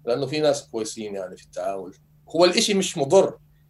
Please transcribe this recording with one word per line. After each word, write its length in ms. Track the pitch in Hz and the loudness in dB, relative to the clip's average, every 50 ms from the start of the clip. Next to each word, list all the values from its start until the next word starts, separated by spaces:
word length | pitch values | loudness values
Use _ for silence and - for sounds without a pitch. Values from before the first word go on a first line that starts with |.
| - | -6
لأنه 200 | 117 120 139 139 | -4 -4 -2 -4
في 140 | 131 151 151 | -4 -2 0
ناس 280 | 151 147 139 135 - - | 0 0 0 0 -4 -8
كويسين 460 | - 110 107 110 - 113 107 104 98 | -8 -8 -6 -6 -8 -10 -10 -10 -10
يعني 220 | 95 92 92 90 | -10 -10 -12 -14
في 80 | - - | -18 -20
التعامل. 480 | _ - 90 90 98 98 98 90 92 - _ _ _ _ _ _ - | _ -12 -8 -6 -6 -6 -8 -10 -14 -18 _ _ _ _ _ _ -4
هو 160 | - 160 180 | 2 4 4
الإشي 300 | 180 180 226 220 220 196 | 4 4 2 0 2 0
مش 240 | 190 185 - - 165 | 0 0 -2 -2 -4
مضر، 400 | 139 135 185 196 175 - - - _ _ _ _ _ | 2 4 6 6 6 4 0 -10 _ _ _ _ _